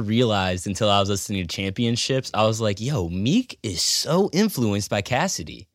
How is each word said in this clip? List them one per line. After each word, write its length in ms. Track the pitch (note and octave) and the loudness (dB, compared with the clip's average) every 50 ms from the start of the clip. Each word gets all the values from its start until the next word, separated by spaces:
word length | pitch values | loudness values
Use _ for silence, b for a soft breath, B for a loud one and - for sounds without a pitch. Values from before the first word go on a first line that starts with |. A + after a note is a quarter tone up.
| A2+ | 2
realized 640 | G2+ A2 A#2 B2+ A2+ G#2 G2 F#2 F#2 F#2 F#2 - | 2 2 4 4 4 4 2 2 0 0 -2 -2
until 240 | G#2 G2+ - A2+ G#2 | -4 -2 0 2 4
I 100 | G2+ G2+ | 4 4
was 80 | G2 G2 | 4 2
listening 320 | G#2 G2 - - G#2 F#2+ | 0 -2 -2 -4 -4 -4
to 80 | F2+ E2 | -4 -4
Championships, 800 | - - G2 G2 F#2+ - A#2+ A#2 A#2+ A2+ - - C3 C3 B2+ - - | -4 -6 -4 -4 -2 0 0 0 0 0 0 0 0 -2 -2 -2 0
I 100 | G#2+ A2 | 2 2
was 160 | A2 A2+ A2 | 2 2 2
like, 180 | A#2 G#2+ G2+ G2 | 0 -2 -2 -2
"Yo, 300 | G#2+ B2+ D3+ A#2 F2 E2 | -4 -4 -2 -2 -2 -2
Meek 500 | F2 F#2 G2+ B2 E3+ A#3+ B3+ - - _ - | -2 -2 0 2 2 2 0 -2 -8 _ -8
is 180 | A2 F2+ E2+ | -6 -4 -2
so 480 | - - - - - C3+ D3+ F3+ G3+ - - | -2 0 0 -2 0 0 2 2 2 2 2
influenced 560 | E3 G#3+ G#3+ - - A#2+ G#2+ G2+ G2+ G2+ - | 2 0 0 0 0 0 0 0 0 -2 -2
by 100 | A#2 G#2 | -2 -2
Cassidy." 680 | G2+ - B2 C3 E3 F#3+ - - - D2+ - - - _ _ | -2 0 0 0 0 -2 -4 -6 -8 -10 -12 -16 -18 _ _